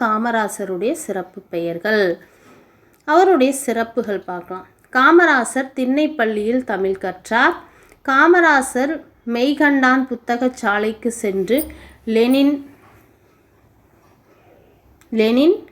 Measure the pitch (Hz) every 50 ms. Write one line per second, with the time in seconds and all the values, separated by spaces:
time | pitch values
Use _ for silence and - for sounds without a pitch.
0 | 247 220 214 220 233 240 233 220 208 202 - - 202 190 185 175 202 247 330 -
1 | - 220 190 185 180 - - 196 - _ 180 170 170 170 165 170 208 208 220 208
2 | 196 175 170 - - _ _ _ _ _ - _ _ _ _ _ _ _ _ _
3 | - 294 302 349 370 381 359 269 254 277 269 - - 247 220 226 226 226 - 247
4 | 220 214 196 190 - 185 180 175 - - 185 185 - _ _ _ _ _ - 254
5 | 269 311 339 359 349 320 285 247 226 - - 262 269 262 - 262 254 254 269 294
6 | 302 302 302 - 226 220 214 208 208 226 254 254 254 - 202 185 190 190 190 190
7 | - 185 180 - - - 220 240 277 339 339 - - - _ _ _ _ _ _
8 | - 277 269 277 311 339 359 359 339 311 294 262 262 - - 247 277 294 320 -
9 | - _ _ _ - 233 233 240 254 294 277 - 302 285 277 269 254 254 262 269
10 | 262 - 240 - _ - 240 247 262 254 254 - 233 202 202 208 214 220 214 -
11 | - 233 233 - - 202 190 196 185 196 240 302 320 - - - - - - _
12 | - 226 220 220 233 254 262 277 277 285 294 277 - - - _ _ _ _ _
13 | _ _ _ _ _ _ _ _ _ _ _ _ _ _ _ _ _ _ _ _
14 | _ _ _ _ _ _ _ _ _ _ _ _ _ _ _ _ _ _ _ _
15 | _ - 226 220 220 220 240 262 302 339 415 427 - -